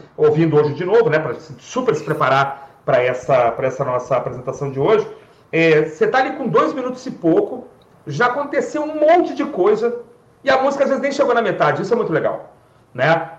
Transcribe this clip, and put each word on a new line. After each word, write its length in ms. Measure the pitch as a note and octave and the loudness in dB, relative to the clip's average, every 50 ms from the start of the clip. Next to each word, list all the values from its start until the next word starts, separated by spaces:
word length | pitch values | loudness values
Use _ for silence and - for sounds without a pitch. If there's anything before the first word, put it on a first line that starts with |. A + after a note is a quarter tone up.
| - - - | -20 -16 -4
ouvindo 400 | - D3+ D3+ D3+ D#3 E3 D#3+ D3 | 2 2 4 4 4 2 4 4
hoje 160 | D3 D3 D3 B2+ | 4 2 2 0
de 100 | - F#3 | -4 -2
novo, 260 | F3+ G#3 A#3 A3+ D#3 | 2 4 4 4 4
né, 80 | D3+ - | 2 0
pra 160 | - C3 A2+ | 0 -2 -6
se, 180 | - - - C3+ - | -8 -10 -18 -20 -20
super 380 | - - - B3+ B3+ A3+ - | -18 -8 -6 -4 0 0 0
se 80 | D3+ - | -2 -2
preparar 720 | E3 D3+ - D3 C3 C3+ C3+ C3+ - - - - - - _ - | -4 -2 0 2 2 2 2 2 0 -4 -12 -16 -20 -20 _ -4
pra 180 | - C3+ B2 B2 | 0 2 2 2
essa, 480 | B2+ B2 - - - C#3 B2+ A#2+ A#2 | 2 -2 -2 -2 0 2 2 2 2
pra 160 | - - C3 | 0 -2 -4
essa 180 | C3 C3 - C#3 | -4 -2 -4 -4
nossa 320 | B2+ B2 B2 A#2+ - C3+ | -2 -2 -4 -2 -2 -2
apresentação 540 | A#2+ - C3+ B2 B2+ - - B2 - C#3+ C#3 | -2 -2 -4 -10 -10 -8 -10 -8 -6 -8 -8
de 80 | C3 C3+ | -4 -2
hoje. 260 | C#3+ F#3 A3 G#3 - - - - - _ _ _ _ - | 2 2 2 2 2 -2 -8 -18 -20 _ _ _ _ -6
É, 320 | - D#3+ E3 E3 D#3 D3+ D#3 | -2 2 4 4 4 4 2
você 200 | - - - A3 | 0 -2 -2 -2
tá 120 | G3+ - B3+ | 0 2 0
ali 180 | C4 D4 D4 | 0 0 -4
com 100 | - C4+ | -6 -6
dois 260 | G#3 D#3+ B3+ D4+ D#4+ - | 0 2 2 2 2 -2
minutos 320 | C4+ B3 B3+ B3+ - - | -4 -6 -6 -8 -8 -10
e 60 | B3+ | -12
pouco, 560 | - - - E3 E3 G3 - - B2+ A#2+ - - - _ _ _ _ _ - | -12 -2 0 2 2 2 2 0 -4 -10 -12 -16 -20 _ _ _ _ _ -14
já 200 | D3+ C3+ D#3 B3 | -10 -4 0 0
aconteceu 580 | B3 B3 C#4 C#4+ C#4 D#4+ C4+ - - - D4+ D4+ | 0 0 -2 -4 -4 -2 -4 -4 -2 -4 -4 -4
um 100 | D4+ D#4 | -4 -2
monte 400 | D4+ D4+ D#4 E4+ F4+ D#4+ - - | 0 4 4 6 4 4 0 -2
de 100 | - C#4 | -6 -6
coisa, 560 | - - - F3+ G#3 A3 - A#3 A#3 A#3+ - - - - _ _ _ _ _ - | -6 -2 0 2 2 2 2 0 -2 -4 -4 -12 -16 -20 _ _ _ _ _ -2
e 40 | C4+ | 0
a 140 | C4 C4 C4 | 0 2 2
música 220 | C#4+ C#4 C#4+ C#4 | 0 0 0 0
às 60 | - | 0
vezes 120 | C4+ A3+ B3+ | 0 -2 -2
nem 80 | C#4+ | -4
chegou 240 | - - C4 A#3+ B3 | 0 0 0 2 2
na 80 | A#3+ A3+ | 0 0
metade, 400 | F#3+ E3 - E3 D3 C#3 - G3 | 0 0 0 0 0 0 -2 -2
isso 100 | G3 A#3 | -2 -2
é 40 | |
muito 160 | G#3+ - - D#3+ | -2 0 0 -2
legal, 420 | C#3+ - G#2+ F#2+ - - - - _ _ _ _ _ _ _ - | -2 -2 -2 -4 -4 -10 -16 -20 _ _ _ _ _ _ _ -6
né? 360 | B2+ C3 D#3 E3 D#3+ - - - | -2 0 2 2 0 0 -6 -14